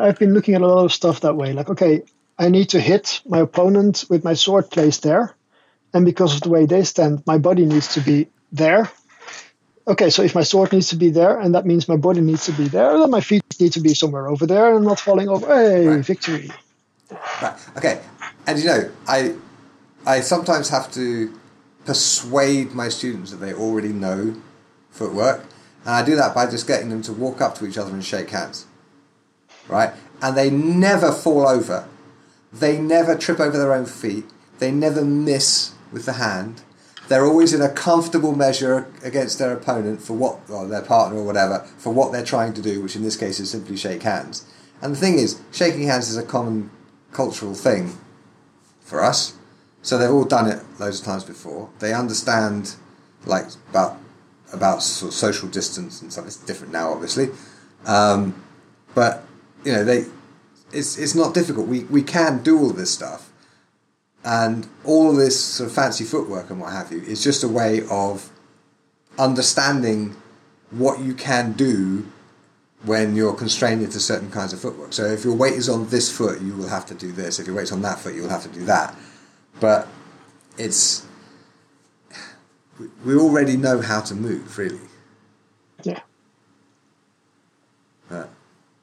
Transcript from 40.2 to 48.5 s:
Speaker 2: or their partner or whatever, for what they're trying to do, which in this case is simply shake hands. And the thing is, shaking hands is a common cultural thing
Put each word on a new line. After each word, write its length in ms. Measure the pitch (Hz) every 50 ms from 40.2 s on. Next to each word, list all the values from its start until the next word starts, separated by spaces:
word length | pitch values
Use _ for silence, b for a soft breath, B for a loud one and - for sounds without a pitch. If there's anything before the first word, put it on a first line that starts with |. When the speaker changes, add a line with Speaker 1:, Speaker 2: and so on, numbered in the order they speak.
| 127 120 - - - -
Speaker 2:
or 200 | 104 101 95 98
their 140 | 107 101 87
partner 360 | - 117 113 101 95 104 107
or 60 | 104
whatever, 340 | 101 101 101 98 95 98 95 B B B
for 160 | - - 120 117
what 200 | 127 131 135 127
they're 120 | 123 120
trying 300 | - - 123 113 113 104
to 80 | 107 98
do, 180 | 107 101 101
which 140 | 98 92 -
in 80 | 104 110
this 140 | 110 104
case 240 | - 113 98 95 -
is 100 | 98 95
simply 260 | - 107 95 95 101
shake 260 | 95 - 101 90 85 -
hands. 440 | 113 98 82 69 71 - - b b b b b b b b
And 140 | - 139 147
the 40 | 139
thing 200 | 175 190 180 151
is, 220 | 117 104 - - - -
shaking 380 | - - - 170 143 139 143 143
hands 200 | 131 123 117 107
is 80 | 110
a 60 | 113 117
common 480 | - - 127 120 113 110 110 104 104 - - _ _ _ _ _ _ -
cultural 420 | - 135 110 - - 113 101 98
thing 440 | - - 131 113 95 90 87 - - - - - _ _ _ _ _ _ _